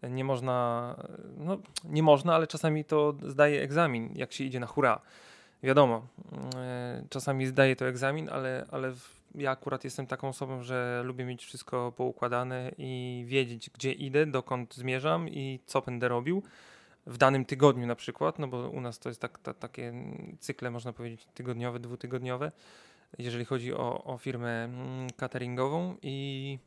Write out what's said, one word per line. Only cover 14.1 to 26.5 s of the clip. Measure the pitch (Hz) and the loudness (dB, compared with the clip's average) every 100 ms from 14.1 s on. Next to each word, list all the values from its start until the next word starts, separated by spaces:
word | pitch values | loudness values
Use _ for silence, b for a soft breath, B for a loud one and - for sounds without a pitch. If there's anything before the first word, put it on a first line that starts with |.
| 143 156 | 2 4
dokąd | 135 - 127 117 | 2 0 -4 -4
zmierzam | - 127 127 151 170 165 | -6 -2 0 2 0 0
i | 151 135 131 - | -4 -6 -6 -2
co | 135 | -2
będę | 127 120 123 | 0 0 0
robił | 120 135 190 B B B B B B - | 2 2 0 B B B B B B -12
w | 120 | 6
danym | 135 135 | 8 8
tygodniu | 123 135 147 127 120 | 2 6 8 8 2
na | 120 | -4
przykład, | - - 156 160 | -6 -2 -2 0
no | 139 | -4
bo | 123 123 | -4 -6
u | 120 | -6
nas | 120 117 | -6 -8
to | 123 | -10
jest | 117 | -6
tak, | 123 - | -8 -8
ta-, | 135 | -12
takie | - - - 120 120 - - - 156 | -10 -12 -10 -10 -10 -10 -10 -12 -10
cykle, | - - 123 | -10 -6 -6
można | 120 120 | -6 -8
powiedzieć, | 113 120 113 - | -8 -10 -12 -16
tygodniowe, | - 123 117 123 120 | -10 -8 -4 -4 -6
dwutygodniowe, | 120 123 127 127 127 127 156 b b b b b b - | -8 -10 -6 -6 -4 -4 -4 b b b b b b -10
jeżeli | 120 120 | -6 -4
chodzi | 120 131 123 | -2 -2 -2
o, | - 120 - | -2 -2 -2
o | - 123 | -6 -8
firmę, | 135 120 120 117 | -6 -4 -4 -4
mm, | 117 123 131 131 127 - | -4 -8 -8 -6 -8 -6
cateringową | 127 127 123 123 135 160 180 - | -6 -4 -4 0 0 0 -2 -6
i | 139 135 139 135 139 | -8 -6 -6 -6 -6